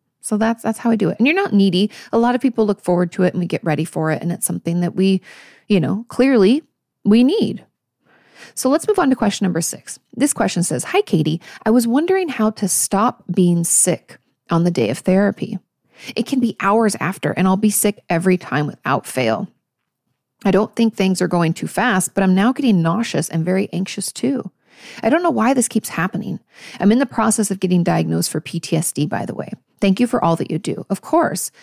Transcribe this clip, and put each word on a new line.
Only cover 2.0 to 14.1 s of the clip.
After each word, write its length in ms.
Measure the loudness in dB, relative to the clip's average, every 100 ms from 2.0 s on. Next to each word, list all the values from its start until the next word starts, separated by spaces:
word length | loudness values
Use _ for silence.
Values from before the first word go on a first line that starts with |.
| -4
A 60 | 0
lot 160 | 2
of 80 | 2
people 240 | 0 0 0
look 160 | 0
forward 280 | 0 0 0
to 100 | 0
it 100 | 0
and 80 | 0
we 60 | -4
get 180 | -4
ready 220 | -2 -2 -2
for 240 | -4 -2
it. 100 | -2
And 100 | -4
it's 140 | -4
something 360 | -6 -6 -4 -2
that 140 | -2
we, 280 | 0 2 2 -2 -20 -20 -16 0
you 120 | 0
know, 240 | 2 -2 -4
clearly 540 | 0 4 6 4 4 -2 _ _ _
we 220 | 4 4
need. 400 | 4 2 -2 -6 -14 _ _ _ _ _ _ -20 -16
So 140 | -4 0
let's 180 | 2 2
move 120 | 2
on 100 | 2
to 80 | 2
question 280 | 0 0
number 160 | 0 0
six. 380 | -4 -8 -14 -20 _
This 180 | -2 0
question 300 | 0 -2 0
says, 220 | -2 -4
"Hi, 160 | -2 -2
Katie. 400 | 0 0 0 -2 -6 -6
I 60 | 2
was 160 | 2 2
wondering 420 | 2 2 0 -2
how 220 | -2 -2
to 180 | -2 -4
stop 540 | -2 -2 0 0 -2 -4
being 300 | 2 2 2
sick 560 | 0 0 0 -2 -6